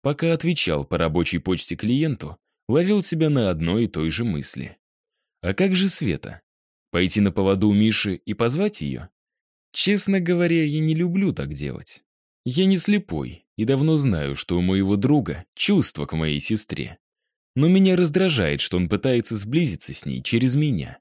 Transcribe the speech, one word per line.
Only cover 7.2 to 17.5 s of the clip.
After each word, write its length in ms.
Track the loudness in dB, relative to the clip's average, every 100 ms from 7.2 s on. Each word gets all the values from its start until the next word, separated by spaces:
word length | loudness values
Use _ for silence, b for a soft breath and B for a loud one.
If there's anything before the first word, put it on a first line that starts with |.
на 100 | 2
поводу 380 | 2 0 2 2
у 60 |
Миши 400 | 4 2 2 -4
и 180 | -6 -8
позвать 480 | -2 -2 0 -4 -4
её? 280 | -8 -8 -12 _ _ _ _ _ _
Честно 480 | -4 0 0 2 0
говоря, 440 | 2 2 2 2
я 160 | 2 0
не 140 | 0
люблю 400 | 0 0 0 0
так 180 | -2 -6
делать. 500 | -6 -8 -8 -14 -20 _ _ _ _ -4
Я 180 | 2
не 140 | 4 4
слепой 680 | 2 0 0 -6 -6 -10 _ -4
и 100 | 0
давно 300 | 2 4 2
знаю, 400 | 2 0 -2 -6
что 200 | -2 0
у 60 |
моего 340 | 2 2 2 2
друга 480 | 4 2 0 -8 -12
чувства 520 | -6 2 2 2 -4 -6
к 100 | -2
моей 240 | 0 -2
сестре. 580 | -2 -4 -4 -8 -8 -12 _ _ _ _ _